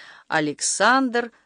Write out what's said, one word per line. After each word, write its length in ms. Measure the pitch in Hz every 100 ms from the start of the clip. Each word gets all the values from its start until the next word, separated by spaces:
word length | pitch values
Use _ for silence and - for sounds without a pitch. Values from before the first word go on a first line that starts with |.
| - - -
Александр 1040 | 160 151 - - - 214 262 254 240 233 -